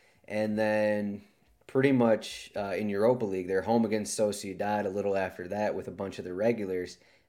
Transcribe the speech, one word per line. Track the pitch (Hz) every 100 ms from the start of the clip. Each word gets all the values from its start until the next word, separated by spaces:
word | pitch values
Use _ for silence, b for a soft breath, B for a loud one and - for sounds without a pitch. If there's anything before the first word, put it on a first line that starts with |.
| b b -
And | 107 107 107
then | 107 107 107 104 104 101 - b b _ -
pretty | 135 135
much, | 131 117 110 - - - -
uh, | 101 92
in | 104
Europa | 101 110 127 107
League, | 95 92
they're | 95
home | 92 117
against | 113 107 101 -
Sociedad | 107 101 101 92 101 104 101
a |
little | 98 101 95
after | 92 - 90
that | 101 104
with | 82 -
a |
bunch | 90 98 90
of |
the | 92
regulars. | 90 110 113 98 92 90 - b b